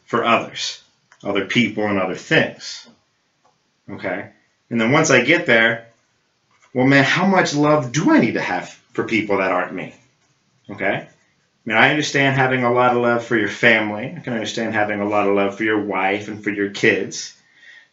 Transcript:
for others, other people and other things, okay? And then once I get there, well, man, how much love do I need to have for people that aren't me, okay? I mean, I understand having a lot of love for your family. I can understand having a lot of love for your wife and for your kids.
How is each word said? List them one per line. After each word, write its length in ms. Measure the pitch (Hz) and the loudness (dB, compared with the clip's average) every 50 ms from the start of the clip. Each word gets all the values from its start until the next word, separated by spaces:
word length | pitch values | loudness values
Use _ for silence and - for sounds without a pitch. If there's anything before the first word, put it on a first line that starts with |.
| _ | _
for 180 | - 117 113 117 | -4 -2 -2 2
others, 580 | 117 113 98 - - - - - - - - - _ _ _ _ _ _ _ - | 2 0 0 0 -4 -10 -10 -10 -10 -10 -12 -18 _ _ _ _ _ _ _ -8
other 220 | 101 98 101 95 | -4 -2 -2 -2
people 380 | - - 123 113 107 107 110 107 | 0 0 0 0 0 0 -2 -2
and 120 | 104 101 95 | 0 0 -2
other 160 | 92 90 90 | -2 -4 -6
things, 720 | - - - - - - - - - - - - - - - _ _ _ _ _ _ _ _ _ _ _ _ _ _ _ _ _ _ _ 107 | -8 -4 0 0 0 0 0 -4 -12 -14 -16 -16 -16 -18 -20 _ _ _ _ _ _ _ _ _ _ _ _ _ _ _ _ _ _ _ -18
okay? 400 | 98 - 104 95 90 101 - - - _ _ _ _ _ _ - | -14 -10 -8 -8 -8 -8 -10 -14 -18 _ _ _ _ _ _ -6
And 100 | 120 117 | -2 0
then 120 | 110 120 | 2 4
once 180 | 143 165 156 151 | 4 4 4 4
I 120 | 135 120 | 4 4
get 240 | 117 139 170 170 - | 4 4 2 2 2
there, 420 | 131 117 113 113 117 - - - - _ _ _ _ _ _ _ _ _ _ _ _ _ _ _ _ - | 2 4 4 4 2 0 -2 -8 -14 _ _ _ _ _ _ _ _ _ _ _ _ _ _ _ _ -2
well, 120 | 123 131 | 0 2
man, 180 | 139 139 139 131 | 4 4 4 4
how 220 | - - 165 196 | 2 0 0 2
much 280 | 196 202 - 165 - 147 | 4 4 4 2 2 0
love 380 | 147 147 147 151 151 135 120 | 2 2 4 2 2 0 -2
do 180 | 120 151 196 302 | -2 0 2 4
I 60 | 320 262 | 4 4
need 140 | 127 107 90 | 4 2 0
to 60 | 87 | -2
have 280 | - - 90 87 - - - - _ _ | -4 -4 -4 -6 -6 -10 -16 -20 _ _
for 120 | - 110 98 | -6 -6 -4
people 340 | 95 113 104 - 98 98 95 | -2 -2 -2 0 0 0 0
that 120 | 95 90 | 0 0
aren't 220 | 90 90 87 - 90 | 0 -2 -2 -4 -8
me, 200 | 87 78 - - - _ _ _ _ _ _ _ _ _ _ _ _ _ - | -10 -12 -12 -14 -20 _ _ _ _ _ _ _ _ _ _ _ _ _ -16
okay? 260 | 98 - 95 101 - | -8 -4 -2 -2 -2
I 140 | - - - _ _ _ _ _ _ _ _ _ _ _ | -4 -6 -12 _ _ _ _ _ _ _ _ _ _ _
mean, 120 | 110 110 | -2 2
I 140 | 113 127 139 | 4 4 4
understand 460 | 151 151 143 - - 139 139 135 131 | 2 0 -2 -2 0 0 2 2 2
having 280 | 135 127 127 131 127 123 | 2 2 2 0 0 0
a 80 | 123 | 2
lot 240 | 123 123 123 123 120 | 2 4 4 2 2
of 60 | 120 | 2
love 220 | 120 120 117 117 117 | 2 0 0 0 -2
for 120 | - 120 | -2 0
your 120 | 110 104 101 | 0 0 -2
family. 680 | - - 123 120 113 110 107 104 104 104 123 - 175 | -2 2 2 4 4 4 2 -2 -4 -6 -8 -10 -12
I 40 | 156 | -10
can 120 | - 127 | -8 -6
understand 420 | 120 110 107 107 - 117 113 104 113 | -6 -6 -6 -6 -6 -6 -4 -2 -2
having 260 | 104 104 104 104 101 | -2 -2 -2 -2 -2
a 80 | 101 104 | -2 0
lot 200 | 104 104 101 98 | 0 0 2 2
of 60 | 101 | 2
love 220 | 101 98 98 98 | 2 0 0 -2
for 80 | - 110 | -2 -2
your 200 | 107 107 104 101 | 0 0 0 -2
wife 440 | 101 95 92 95 95 101 101 - 107 | -2 -2 -2 -2 -2 -2 -4 -6 -8
and 140 | 104 104 | -12 -8
for 80 | - 107 | -6 -6
your 200 | 104 101 101 98 | -4 -4 -4 -4
kids. 680 | 101 - - 110 98 92 113 - - - - - - _ _ _ _ _ - - - - - _ | -2 0 2 2 2 2 -2 -6 -8 -12 -12 -14 -16 _ _ _ _ _ -20 -20 -20 -20 -20 _